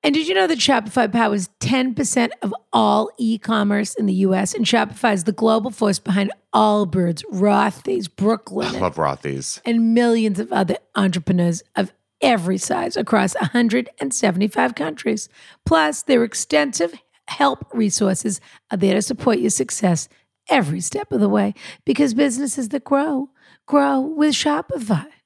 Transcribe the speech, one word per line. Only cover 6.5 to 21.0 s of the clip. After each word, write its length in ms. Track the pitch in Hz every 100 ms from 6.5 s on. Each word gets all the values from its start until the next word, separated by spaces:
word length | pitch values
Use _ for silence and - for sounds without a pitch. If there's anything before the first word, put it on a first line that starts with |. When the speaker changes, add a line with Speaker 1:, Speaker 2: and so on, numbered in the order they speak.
Speaker 1:
Allbirds, 680 | - 214 208 196 175 175 165 440
Rothy's, 760 | 202 202 208 214 - - 381 185
Brooklinen, 680 | - 202 220 - 190 151 -
Speaker 2:
I 40 |
love 160 | 92 80
Rothy's. 680 | 73 69 73 67 67 -
Speaker 1:
and 300 | - 233 226
millions 440 | 226 240 226 220 185
of 140 | 220
other 240 | - 185 - _
entrepreneurs 680 | - 196 180 - 180 175 170 -
of 160 | - 190 _ _ _
every 340 | 285 226 170 190
size 380 | - 277 349 -
across 380 | 220 220 196 -
a 80 | 196
hundred 420 | 240 240 226 247 -
and 120 | 277
seventy-five 640 | - 208 175 208 - 254
countries. 540 | 233 311 311 - 220 - _ - -
Plus, 380 | - 330 311 294
their 220 | - 254
extensive 720 | 233 - - 302 294 226 339 330 _ _ -
help 380 | - 277 - -
resources 680 | 240 214 - 202 190 220 190 _ - _
are 60 | 190
there 180 | 196
to 80 | 190
support 360 | 202 247 - 214
your 120 | 226
success 580 | - 247 - 190 165 - _ _ _ -
every 300 | 294 160 170
step 300 | - -